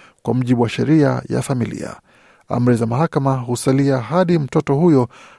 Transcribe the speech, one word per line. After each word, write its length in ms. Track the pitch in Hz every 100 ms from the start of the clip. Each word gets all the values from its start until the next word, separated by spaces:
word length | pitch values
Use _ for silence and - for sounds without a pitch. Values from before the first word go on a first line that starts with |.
| - _
kwa 120 | 113
mujibu 280 | 123 120 120
wa 80 | 117
sheria 520 | - 123 160 139 123 -
ya 120 | 127
familia. 540 | - 131 117 - - - _ _ _ _ -
Amri 260 | 123 123 120
za 100 | 113
mahakama 500 | 120 165 151 139 131
husalia 640 | 120 120 - 135 139 131
hadi 420 | 110 170 175 170
mtoto 360 | 135 160 151 139
huyo 340 | 175 139 120 - -